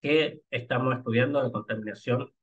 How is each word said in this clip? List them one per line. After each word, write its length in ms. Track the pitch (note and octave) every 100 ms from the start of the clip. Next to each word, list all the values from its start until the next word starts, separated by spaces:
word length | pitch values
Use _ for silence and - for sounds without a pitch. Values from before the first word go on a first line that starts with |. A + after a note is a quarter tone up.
que 400 | C#3+ D#3 D3+ - _
estamos 460 | B2 - B2+ C3 B2
estudiando 460 | - A2+ C3 C#3+
la 80 | B2+
contaminación 800 | G#2+ A2 A2 G#2+ G2 - B2+ C#3 _